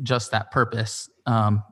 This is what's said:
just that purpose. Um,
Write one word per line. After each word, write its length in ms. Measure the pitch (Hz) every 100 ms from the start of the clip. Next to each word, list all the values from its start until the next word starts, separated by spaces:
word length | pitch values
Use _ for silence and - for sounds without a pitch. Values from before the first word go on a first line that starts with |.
just 280 | 123 123 -
that 200 | 110 -
purpose. 580 | 135 120 113 110 - - _ 123
Um, 380 | 113 104 104 -